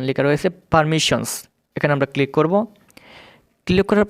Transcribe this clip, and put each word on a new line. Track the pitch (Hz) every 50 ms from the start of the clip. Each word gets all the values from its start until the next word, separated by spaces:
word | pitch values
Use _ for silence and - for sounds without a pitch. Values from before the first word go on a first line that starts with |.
| 127 131
লেখা | 131 - 135
রয়েছে, | 143 147 151 - 185 170 - _ -
পারমিশনস, | - 160 151 156 160 156 - - 139 113 113 - - - - _ _ _ _ _ -
এখানে | - - 147 147
আমরা | 139 139 - -
ক্লিক | 143 139 135 - 156
করব। | 151 160 185 202 226 226 - _ _ _ - - - - - - - - - _ _ _ _ _ -
ক্লিক | - 180 185 196 -
করার | 208 208 208 208